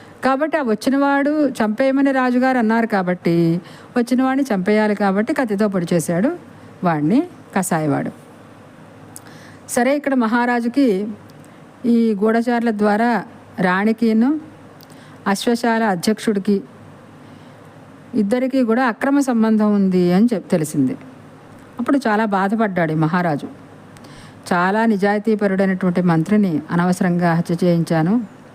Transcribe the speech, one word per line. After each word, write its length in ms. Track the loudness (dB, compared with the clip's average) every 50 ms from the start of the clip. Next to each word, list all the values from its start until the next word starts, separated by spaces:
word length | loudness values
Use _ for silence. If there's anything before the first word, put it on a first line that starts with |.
| -20 -20 -10 -4 -2
కాబట్టి 320 | 0 0 0 0 -2 -2 -2
ఆ 40 |
వచ్చినవాడు 880 | -2 -2 -2 -2 0 0 0 2 2 2 2 2 0 0 0 0 0 0
చంపేయమని 600 | 0 -2 -2 -2 0 0 0 0 2 2 2 2
రాజుగారు 460 | 2 0 0 0 0 2 2 2 2 0
అన్నారు 300 | 0 0 0 0 0 0
కాబట్టి, 720 | -2 -2 -2 -2 -2 -2 0 0 2 2 2 2 0 -2 -4 -10 -18 -20 -14 -6 -4 -2
వచ్చిన 260 | -2 0 0 0 2
వాడిని 220 | 2 0 0 -2 -2 -2
చంపేయాలి 420 | -2 0 0 2 2 2 0 0
కాబట్టి 380 | 0 0 0 0 0 0 -2 -2
కత్తితో 340 | -2 -2 -2 0 0 0 0
పొడి 180 | 0 -2 -2 0 0
చేశాడు 440 | 0 0 0 0 0 0 0 -2 -4 -10 -18 -20 -20 -20 -20 -10 -4 -2
వాడిని 400 | -2 0 0 2 2 2 2 0 -2 -6 -18 -14 -8 -4
కషాయవాడు. 560 | -4 -2 -2 -2 -2 0 0 -2 -2 -4 -6 -10 -14 -18 -20 -20 -20 -20 -20 -20 -20 -20 -20 -20 -20 -20 -20 -20 -20 -20 -20 -20 -20 -20 -20 -20 -20 -20 -20 -20 -20 -16 -6
సరే, 260 | -4 -2 0 0 0
ఇక్కడ 180 | -2 -2 -2 0
మహారాజుకి 920 | 0 0 0 0 0 0 0 -2 -2 -2 -2 0 2 2 2 2 0 -4 -6 -10 -12 -16 -20 -20 -20 -20 -20 -20 -20 -20 -20 -16 -6 -2
ఈ 300 | 0 2 2 2 2 0
గూఢచారుల 560 | 0 0 0 0 0 0 0 -2 -2 0 -2
ద్వారా 520 | -2 0 0 0 2 2 2 0 0 -2 -4 -8 -14 -20 -20 -14 -8 -4
రాణికిను 800 | -2 0 0 0 0 0 0 0 0 0 2 2 2 2 0 -2 -4 -10 -20 -20 -20 -20 -20 -20 -20 -20 -20 -20 -20 -20 -20 -8 -4 -4
అశ్వశాల 560 | -4 -2 0 -2 -2 0 0 0 0 0 0
అధ్యక్షుడికి 800 | -2 -2 -2 0 -2 -2 0 0 -2 -2 -2 0 0 0 0 -2 -6 -16 -20 -20 -20 -20 -20 -20 -20 -20 -20 -20 -20 -20 -20 -20 -20 -20 -20 -20 -20 -20 -20 -20 -20 -20 -20 -14 -6 -2
ఇద్దరికీ 480 | -2 0 0 0 -2 -2 0 0 0 0
కూడా 220 | 2 2 2 0 0
అక్రమ 320 | -2 -2 0 0 2 2
సంబంధం 540 | 2 2 0 2 2 2 2 2 2 2 2
ఉంది 400 | 2 2 2 2 2 2 4 4
అని 140 | 4 4 2 2
చెప్-, 160 | -2 -4 -2
తెలిసింది. 480 | -2 -2 -2 -2 -2 0 0 0 -2 -6 -12 -18 -20 -20 -20 -20 -20 -20 -20 -20 -20 -20 -20 -16 -12 -6
అప్పుడు 180 | -2 -2 0 0
చాలా 280 | 0 0 0 0 0
బాధపడ్డాడు 640 | 0 0 0 0 0 0 -2 -2 -2 -2 -2 -2 0
ఈ 40 | 0
మహారాజు. 520 | 0 0 0 0 0 0 -2 -2 -4 -6 -10 -16 -18 -20 -20 -20 -20 -20 -20 -20 -20 -20 -20 -20 -20 -20 -20 -20 -14 -6 -4 -2
"చాలా 320 | 0 0 0 0 2 2
నిజాయితీపరుడైనటువంటి 1160 | 2 2 2 2 0 0 0 0 0 0 0 0 0 0 0 0 0 0 0 0 0 0 2
మంత్రిని 600 | 2 2 2 2 2 2 2 2 2 2 0 -2 -4 -4
అనవసరంగా 600 | -2 0 0 0 0 0 0 0 0 0 0 0 0
హత్య 220 | 0 0 -2 -2 0 2
చేయించాను. 600 | 2 2 2 0 0 0 0 0 0 0 0 -2 -6 -12 -20 -20 -20